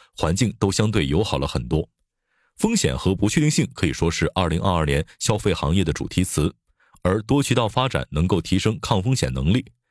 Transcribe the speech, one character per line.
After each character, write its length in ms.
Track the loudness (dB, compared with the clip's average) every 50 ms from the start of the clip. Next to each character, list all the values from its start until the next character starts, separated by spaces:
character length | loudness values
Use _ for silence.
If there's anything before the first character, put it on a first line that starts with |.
| -20 _ _
环 180 | -4 -2 0 0
境 220 | 0 0 -2 0 0
都 140 | -2 0
相 180 | 2 2 0 0
对 160 | 2 0 0
友 160 | 0 0 0
好 160 | 0 0 -2 -4
了 80 | -4
很 220 | -2 -4 -4 -4 -2
多。 220 | -2 -2 -2 -4 _ _ _ _ _ _ _ _ _ _ _ _ _ -2
风 180 | 0 0 2
险 200 | 2 2 0 -2
和 200 | 0 0 0 0
不 120 | 2 0 2
确 120 | 2 2
定 100 | 2 2
性 180 | 2 2 0 0 -2
可 140 | -2 -2 -2
以 60 | 0
说 180 | 0 0 -2
是 180 | 0 0 -2 -2 0
二 120 | -2 0 0
零 140 | 0 0
二 100 | 0 0
二 140 | 2 2 2
年 180 | 2 0 0 -2 -4 -8 _
消 180 | -2 -2 -2
费 160 | 0 0 -2
行 220 | -2 0 0 0 0
业 100 | 2 0
的 80 | 0
主 160 | -2 -4 -6 -4
题 160 | -2 -2 -2
词， 300 | 0 0 0 0 -2 -2 _ _ _ _ _ _ _ _ _
而 180 | -2 0 0 0 0
多 180 | 0 0 0
渠 140 | 2 2 2
道 120 | 0 0 0
发 220 | 0 0 -2 0
展 160 | -2 -4 -4 -2
能 160 | -2 0 0 2
够 120 | 2 0
提 200 | 0 0 0 0
升 180 | 0 0 -2 -2
抗 220 | -4 -2 -2 0
风 140 | 0 0 0
险 180 | 0 0 -2 -2
能 180 | -2 0 0
力。 140 | 0 0 -2 -6 -14 _ _ _